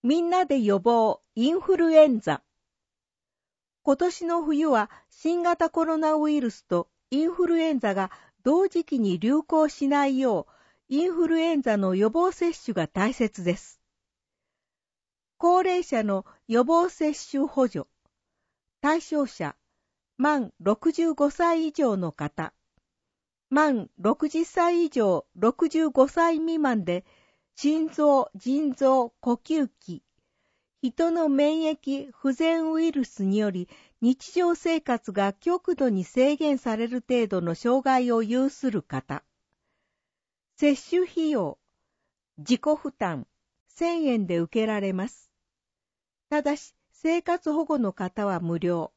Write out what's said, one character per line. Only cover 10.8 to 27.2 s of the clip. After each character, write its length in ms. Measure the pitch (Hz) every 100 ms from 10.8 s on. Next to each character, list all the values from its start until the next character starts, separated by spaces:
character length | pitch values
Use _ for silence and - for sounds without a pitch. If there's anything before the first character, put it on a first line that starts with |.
| _
イ 140 | 269 359
ン 80 |
フ 140 | 339 330
ル 120 | 330
エ 160 | 330 311
ン 60 |
ザ 160 | 254 208
の 180 | 190 185
予 140 | 214
防 220 | 269 359
接 220 | - 339
種 200 | - -
が 140 | 190 160
大 260 | 180 208
切 300 | 254 220 -
で 140 | 175 185
す。 240 | - _ _ _ _ _ _ _ _ _ _ _ _ _ _ _ _ _
高 240 | 339 359
齢 220 | 370 359
者 200 | - 240
の 220 | 214 196 - _ -
予 160 | 226
防 260 | 254 330 349
接 240 | - 311
種 320 | 294 - 277 277
補 220 | - 254
助。 200 | 156 - _ _ _ _ _ _ _ _ _
対 200 | 294 330
象 240 | - 302 269
者、 300 | - 156 - _ _ _ _ _ -
満 340 | 285 294 214 _
六 320 | 175 214 330
十 220 | 311 330
五 160 | 302 285
歳 380 | - 339 330 320
以 40 |
上 240 | 302 262 196
の 160 | 170
方。 420 | - 147 - 160 _ _ _ _ _ _ _ _ _ _
満 400 | 277 302 240 - -
六 300 | 196 269 302
十 180 | 320 339
歳 400 | - 339 339 330
以 40 |
上、 360 | 254 208 170 - -
六 340 | 220 - 330
十 200 | 311 320
五 180 | 262 269
歳 320 | - 339 320
未 180 | 330 330
満 260 | 285 220
で、 220 | 170 175 _ _